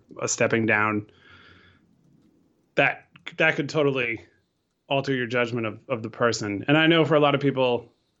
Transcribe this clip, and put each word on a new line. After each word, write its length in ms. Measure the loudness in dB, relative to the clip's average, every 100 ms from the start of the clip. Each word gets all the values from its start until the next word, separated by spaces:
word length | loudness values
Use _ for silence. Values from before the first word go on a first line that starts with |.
| -14 -8
a 40 | -6
stepping 380 | -2 0 0 0
down, 400 | 0 0 -2 -6 _ -20 -20 -20 -20 _ _ _ _ _ _ _ _ _ _ _ -2
that, 320 | -2 -2 _ -20 -10 -2
that 180 | 0 0
could 140 | -2
totally 560 | 0 0 0 -4 -8 -14 _ _ _ _ _ -4
alter 240 | -4 -2
your 140 | -4 -2
judgment 400 | -2 -2 -4 -6
of, 120 | -8 -8
of 120 | -8
the 80 | -8
person. 560 | -2 0 0 -4 -4 2
And 100 | 4
I 100 | 6
know 180 | 4 4
for 100 | 4
a 40 |
lot 160 | 4 2
of 60 |
people, 500 | 0 0 0 -2 -6 _ _ _